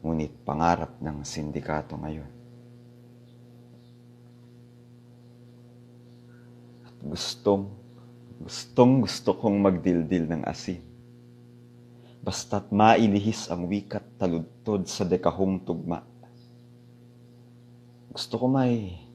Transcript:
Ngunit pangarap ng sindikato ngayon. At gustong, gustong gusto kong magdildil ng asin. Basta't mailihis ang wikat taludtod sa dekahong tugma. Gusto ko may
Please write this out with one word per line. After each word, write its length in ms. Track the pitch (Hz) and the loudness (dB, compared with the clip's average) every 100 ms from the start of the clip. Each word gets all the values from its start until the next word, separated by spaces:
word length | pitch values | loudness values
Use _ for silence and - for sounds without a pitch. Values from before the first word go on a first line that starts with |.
Ngunit 320 | 78 80 73 - | -2 -2 -4 -8
pangarap 560 | - 71 85 85 82 - | -6 0 2 2 -2 -10
ng 240 | 71 73 | -10 -8
sindikato 720 | 71 - 76 69 - 76 71 | -10 -8 -8 -8 -4 -6 -6
ngayon. 320 | 71 73 78 71 - - 120 120 - 120 120 120 120 120 120 120 120 120 120 120 120 120 120 120 120 120 120 120 120 120 120 120 120 120 120 120 120 120 120 120 120 120 120 120 120 120 120 120 - | -10 -10 -10 -14 -20 -20 -20 -20 -20 -20 -20 -20 -20 -20 -20 -20 -20 -20 -20 -20 -20 -20 -20 -20 -20 -20 -20 -20 -20 -20 -20 -20 -20 -20 -20 -20 -20 -20 -20 -20 -20 -20 -20 -20 -20 -20 -20 -20 -20
At 140 | - - 135 | -20 -14 -12
gustong, 640 | - - - 104 98 101 - - - - - - - | -8 -10 -4 0 0 -2 -14 -20 -20 -20 -20 -20 -18
gustong 560 | - - - - 123 131 | -14 -14 -4 6 6 6
gusto 320 | 104 - - | 2 -2 -2
kong 320 | 95 113 101 | 0 0 4
magdildil 640 | 98 90 90 87 80 90 80 | 4 2 2 0 2 0 0
ng 160 | 82 | -4
asin. 400 | - - - 87 - - - 120 120 120 120 - - - - - - - | -4 -8 -10 -12 -14 -20 -20 -20 -20 -20 -20 -20 -20 -20 -20 -20 -20 -8
Basta't 480 | - - - 101 - | -6 -6 -4 -4 0
mailihis 800 | 101 110 110 113 101 107 107 - | 6 8 8 6 4 0 -4 -6
ang 240 | 87 87 | -6 -2
wikat 320 | 101 98 104 - - | -4 -4 -12 -12 -4
taludtod 640 | 95 82 82 - - 101 87 | -2 0 -4 -10 -2 -2 -2
sa 160 | - 92 | -4 0
dekahong 560 | 90 85 90 95 92 | 2 0 0 -2 -2
tugma. 400 | - 82 85 85 - - - - 120 - 120 120 120 120 120 120 120 120 - - - - - - - | -4 -8 -6 -8 -10 -20 -20 -20 -20 -20 -20 -20 -20 -20 -20 -20 -20 -20 -20 -20 -20 -20 -20 -20 -18
Gusto 320 | - - 117 | -12 -6 0
ko 80 | 127 | 2
may 480 | 135 123 120 98 90 - | 4 2 2 -4 -12 -18